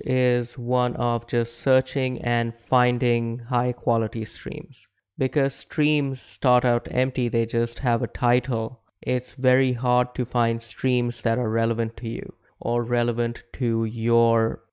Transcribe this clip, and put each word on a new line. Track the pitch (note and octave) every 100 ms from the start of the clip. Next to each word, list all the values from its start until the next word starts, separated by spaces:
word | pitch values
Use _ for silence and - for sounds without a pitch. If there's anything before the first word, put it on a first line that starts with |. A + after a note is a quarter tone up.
| -
is | B2+ B2+ B2 A#2+ B2
one | A#2+ B2 B2 B2
of | A#2+ A#2 -
just | A#2+ A#2 -
searching | C#3 C3 C3 C#3 C3 B2+
and | A#2+ A#2+ A#2 -
finding | - B2+ B2 B2 B2 A#2 A#2 A#2 A#2
high | B2 B2
quality | A#2+ - A#2 G#2+ A2+
streams. | G#2+ - - - - - - _ _ -
Because | C3 C#3+ C3+
streams | - - - D3+ D3+ C#3 C3
start | - - C3 B2
out | B2 A#2+ -
empty, | - C3 C3 A#2+
they | A#2 A#2
just | A#2 A#2 -
have | B2 A#2+
a | B2
title, | - B2 B2 C3+ A2+ A2+ - _ _
it's | - B2+ - -
very | B2+ C3 C3
hard | A#2+ B2+ B2 B2 -
to | A#2+
find | B2 A#2 A2+
streams | - - C3 B2 A#2+ -
that | A#2 A#2
are | A2+
relevant | A2+ A2+ A2+ A2 -
to | A2+
you | A2+ - - _ -
or | A#2+ A#2+
relevant | A#2 A#2+ A#2+ A#2 A#2 A#2 -
to | - A#2+ A2+ A2+
your | A2+ A2+ A#2 A#2 A2+ A2 - _